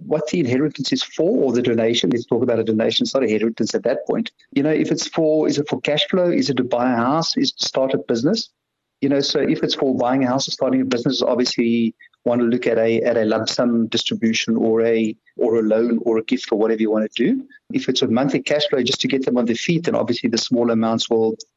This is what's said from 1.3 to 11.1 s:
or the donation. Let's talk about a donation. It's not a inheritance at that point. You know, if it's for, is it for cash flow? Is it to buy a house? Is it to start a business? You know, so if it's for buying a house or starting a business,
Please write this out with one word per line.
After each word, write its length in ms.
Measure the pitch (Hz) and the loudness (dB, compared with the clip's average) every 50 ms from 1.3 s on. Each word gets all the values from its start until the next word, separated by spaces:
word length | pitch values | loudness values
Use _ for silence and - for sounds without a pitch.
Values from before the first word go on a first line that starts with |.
| 240 254 151 | 2 0 0
or 80 | 131 | 0
the 80 | 113 120 | 0 0
donation. 500 | 123 131 117 113 113 113 120 - - - | 0 2 0 2 2 2 0 0 0 0
Let's 140 | 123 117 - | 0 -2 -2
talk 180 | - 123 113 | -2 -2 0
about 160 | 131 120 117 113 | 2 0 0 0
a 60 | 110 | 0
donation. 400 | 110 110 110 113 113 113 - 123 | 0 0 0 0 0 0 0 -2
It's 80 | 120 | 0
not 100 | - 135 | 0 0
a 40 | 131 | 2
inheritance 480 | 107 107 104 107 117 113 - 117 107 - | 2 2 0 0 -2 0 -2 -4 -2 -2
at 80 | 107 | -2
that 240 | - 117 - - - | 0 0 -2 -2 -2
point. 260 | - - 113 - - - _ _ _ | -4 -2 -2 -4 -6 -10 _ _ _
You 100 | - 143 | -2 0
know, 100 | 139 156 | 0 2
if 180 | 156 156 160 156 | 2 0 0 0
it's 160 | 160 - - | -2 -4 -4
for, 400 | - - 170 160 156 156 156 151 | -4 -2 0 2 2 2 2 2
is 120 | 151 139 139 | 0 0 -2
it 100 | 151 - | -2 -4
for 120 | - 127 | -4 -4
cash 260 | - - 147 156 - - | -2 -2 0 0 0 0
flow? 220 | - 185 180 175 | 0 2 2 2
Is 180 | 170 139 131 143 | 2 0 0 0
it 80 | 135 | 0
to 80 | 120 - | -2 -2
buy 260 | 120 - 120 123 131 | 0 0 0 0 0
a 60 | 123 | 2
house? 400 | 117 117 131 147 165 170 - - | 2 0 2 0 0 0 -2 -2
Is 140 | - 135 123 | -2 -2 -2
it 80 | - - | -2 -4
to 80 | - | -8
start 260 | - - 135 135 135 | -2 0 0 0 0
a 60 | 135 - | 0 -4
business? 500 | - - 123 117 120 156 220 226 - - _ _ _ _ _ _ _ _ _ _ | -2 -2 -2 0 0 0 0 -2 -4 -10 _ _ _ _ _ _ _ _ _ _
You 80 | 139 139 | 0 0
know, 100 | 143 139 | 2 0
so 180 | 139 - - 151 | 0 0 0 0
if 240 | 139 - 156 - | 0 0 0 0
it's 120 | - - - | 0 -4 -2
for 200 | - 147 131 131 | -2 0 0 0
buying 300 | 131 123 120 127 135 131 | 0 0 0 2 2 2
a 20 | |
house 220 | 123 123 135 - - | 0 0 -2 -2 -4
or 20 | |
starting 300 | - - 139 127 131 131 | -4 -2 0 0 2 0
a 40 | 127 | 0
business, 340 | - 127 120 120 147 | 0 -2 -2 0 -2